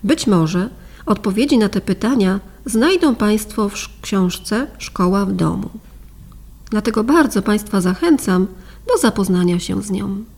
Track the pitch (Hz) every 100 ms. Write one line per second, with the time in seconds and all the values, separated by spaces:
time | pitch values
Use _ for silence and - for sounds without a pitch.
0 | 208 311 - 185 160 180 202 - - -
1 | - 208 214 196 285 269 208 202 - 185
2 | 220 262 185 196 - - 269 226 285 381
3 | 330 240 208 214 214 - 208 - - -
4 | - 196 180 - - 214 285 - - -
5 | 180 196 196 185 160 170 - - - -
6 | - - - - - - - 214 233 220
7 | 226 320 277 196 190 208 208 196 180 185
8 | 339 294 - 185 190 - - - - 466
9 | 233 214 190 180 175 175 - 190 202 190
10 | 202 196 226